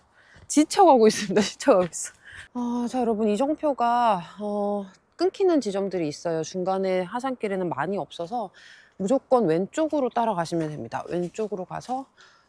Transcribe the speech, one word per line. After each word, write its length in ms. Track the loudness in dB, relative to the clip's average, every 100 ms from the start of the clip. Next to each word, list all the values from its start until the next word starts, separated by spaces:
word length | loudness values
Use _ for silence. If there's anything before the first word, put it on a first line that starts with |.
| _ _ _ -20 -2
지쳐가고 580 | 2 2 6 8 8 6
있습니다. 340 | 4 0 0
<laughs> 0 |
지쳐가고 440 | 0 0 4 4
있어. 280 | 4 -4 -12 -14 -20 -20 -12
아, 320 | -6 -4 -2 -2
자, 100 | -2
여러분, 280 | 0 0 0
이정표가, 960 | 2 0 0 -2 0 2 2 2 2 -4 -10
어, 460 | -6 -4 -2 -4 -6 -16 _ -2
끊기는 440 | -2 2 2 2
지점들이 480 | 0 -4 -4 -2 -4
있어요. 340 | -4 -4 -4
중간에 600 | -4 -4 -2 -2 0 -2
하산길에는 680 | -4 -6 -6 -6 -6 -4 -4
많이 280 | -4 -4 -6
없어서 540 | -8 -10 -8 -8 -8 -12 -20 -20 -20 -6
무조건 500 | -2 0 2 2 4
왼쪽으로 640 | 2 -2 -2 -2 0 -2
따라가시면 600 | 0 -2 -2 -2 -2 -4
됩니다. 340 | -6 -10 -10 -6
왼쪽으로 580 | -6 -6 -6 -8 -8 -10
가서 400 | -12 -8 -8 -10 _ -20 _